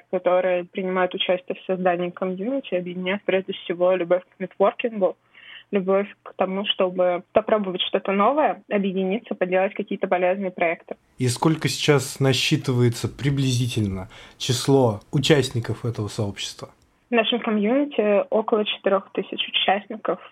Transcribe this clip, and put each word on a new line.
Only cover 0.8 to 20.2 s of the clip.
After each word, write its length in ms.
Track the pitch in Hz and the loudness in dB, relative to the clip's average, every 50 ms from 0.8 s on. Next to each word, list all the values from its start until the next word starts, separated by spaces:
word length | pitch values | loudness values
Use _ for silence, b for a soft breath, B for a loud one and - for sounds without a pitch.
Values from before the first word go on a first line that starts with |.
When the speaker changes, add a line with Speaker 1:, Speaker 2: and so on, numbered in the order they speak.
| 190 185 185 185 180 180 - | -4 -2 0 0 0 0 0
Speaker 1:
участие 440 | 190 - - 180 180 - - 196 - | -2 -2 0 0 0 -2 -6 -10 -8
в 40 | - | -4
создании 440 | - 190 180 185 185 175 175 180 175 | -4 -2 0 2 0 2 0 -2 -4
комьюнити, 640 | 175 - 190 185 185 185 190 240 269 277 269 - - | -4 -4 -4 -4 -4 -4 -4 -4 -4 -4 -4 -4 -4
объединяет 480 | 180 180 180 175 185 180 180 196 202 - | -4 -4 -4 -6 -6 -4 -4 -4 -4 -2
прежде 260 | - 185 190 185 - | 0 0 0 0 -2
всего 420 | 190 - - - 175 175 180 180 185 | -8 -8 -6 -6 -2 2 2 4 4
любовь 280 | 185 170 170 180 185 - | 2 2 2 2 0 0
к 160 | _ _ - | _ _ -10
нетворкингу, 800 | 190 180 - - 196 202 - - - 233 226 208 185 170 - _ _ B B B B B B B B B | -10 -8 -2 2 2 2 2 0 -4 -4 -2 0 0 0 0 _ _ B B B B B B B B B
любовь 360 | - 202 180 185 196 196 202 208 - _ - | -2 -2 0 2 2 2 2 -2 -8 _ -20
к 120 | - - - | -10 -4 -4
тому, 280 | 196 185 190 196 208 | -2 -2 -2 -4 -4
чтобы 580 | 202 - - 196 185 180 185 180 180 175 175 175 _ - | -2 0 0 0 0 2 2 2 2 0 -2 -2 _ 2
попробовать 480 | 220 208 - 220 214 208 190 175 185 | 2 2 4 0 0 0 -2 -4 -4
что-то 320 | - - - 196 - - 196 | -4 -2 -4 -4 -2 0 0
новое, 500 | 202 202 233 277 302 294 226 175 - - - | 2 2 2 4 2 2 0 0 -2 -6 -4
объединиться, 640 | 208 208 196 202 180 190 190 185 190 240 - - 208 | -2 -2 0 0 0 0 -2 0 -2 -4 -4 -6 -6
поделать 380 | - 185 185 180 185 190 202 - | -4 -2 0 2 2 0 0 -2
какие-то 340 | - 202 - 202 190 - 190 | -4 -8 -6 -6 -4 -2 0
полезные 440 | 190 180 180 180 185 202 196 185 | 0 2 2 2 0 0 -4 -6
проекты. 440 | 180 - 175 165 170 - - - - - _ _ _ - | -4 -2 -2 -2 -2 -4 -8 -14 -16 -16 _ _ _ -2
Speaker 2:
И 100 | 127 127 | -2 -2
сколько 400 | 120 - - 165 160 151 - 135 | 0 2 2 2 2 2 0 -2
сейчас 540 | - - - - 147 139 117 - - - | -2 0 2 4 4 4 2 -2 -4 0
насчитывается 880 | 135 135 127 127 - - 156 143 - - 127 123 123 120 120 - - 113 | 2 2 2 2 0 0 0 0 0 0 2 2 2 2 2 0 -4 -6
приблизительно 1000 | - - - 143 139 135 135 131 127 120 127 120 - 117 107 101 95 92 95 - B B B B B B | -6 -4 -2 -2 0 0 0 0 0 0 0 -2 0 -2 -2 -2 -2 -4 -8 -10 B B B B B B
число 640 | - - 123 117 - - 139 135 127 113 104 101 - _ | -4 -2 -2 -2 2 4 4 4 4 4 2 -2 -6 _
участников 720 | - 151 123 - 160 143 127 - - 120 113 - 113 - - | -2 0 4 4 4 4 4 2 -2 -6 -4 -4 -6 -6 -6
этого 240 | 117 - - 107 101 | -6 -4 -4 -6 -6
сообщества? 640 | - - 107 101 101 - - - - - - - _ _ _ _ _ _ _ - | -4 -4 -4 -4 -6 -8 -10 -12 -12 -14 -16 -18 _ _ _ _ _ _ _ -2
Speaker 1:
В 40 | 240 | 0
нашем 280 | 233 214 - 247 233 | 0 2 2 0 -2
комьюнити 840 | - 233 214 214 202 208 247 277 294 285 - - 214 208 208 196 - - | -2 -2 -2 0 2 2 2 0 0 -2 -2 0 2 2 4 2 2 2
около 340 | - 214 214 - 247 214 214 | 0 -2 0 2 0 0 0
четырёх 480 | - - - - 196 190 196 196 - | 0 -4 -2 0 0 0 0 -2 -4
тысяч 340 | - - 196 - - 208 - - | -6 -8 -6 -6 -6 -6 -6 -2
участников, 720 | - - - - 190 208 208 - 220 214 - - 185 - | -2 0 2 2 2 2 0 -8 -14 -8 -4 -4 -4 -6